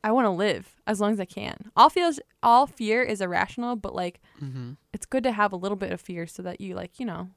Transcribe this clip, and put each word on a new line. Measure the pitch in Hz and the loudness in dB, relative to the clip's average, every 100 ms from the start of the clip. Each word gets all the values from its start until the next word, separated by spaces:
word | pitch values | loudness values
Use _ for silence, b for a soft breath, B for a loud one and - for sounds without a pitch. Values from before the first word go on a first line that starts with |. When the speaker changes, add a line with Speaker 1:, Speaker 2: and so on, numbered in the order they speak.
Speaker 1:
I | 214 | 2
wanna | 247 226 | 4 4
live | 175 202 120 - _ - | 2 0 0 -6 _ -4
as | 202 | 0
long | 208 | 0
as | 214 | 0
I | |
can. | 190 - - - - - | -4 -8 -10 -12 -4 6
All | 294 | 6
feels, | 359 339 285 - _ | 8 0 0 -12 _
all | 233 240 277 | 6 6 4
fear | - 214 226 | -2 0 0
is | 254 202 | 0 -2
irrational, | 185 175 185 - 240 240 | -2 0 -2 -4 -6 -6
but, | 196 | -6
like, | - 180 - b b | -6 -6 -8 b b
Speaker 2:
Mm-hmm. | 139 131 123 143 _ | -10 -8 -12 -14 _
Speaker 1:
it's | - - | -12 -4
good | 262 | 0
to | 247 | 0
have | 208 208 | 2 0
a | 190 | 0
little | 190 202 | -4 -4
bit | 196 | -4
of | 175 | -6
fear | - 175 165 | -8 -8 -8
so | - | -10
that | 180 175 | -10 -10
you, | 196 | -10
like, | 180 180 - | -10 -10 -8
you | 240 | -8
know | 170 185 | -6 -10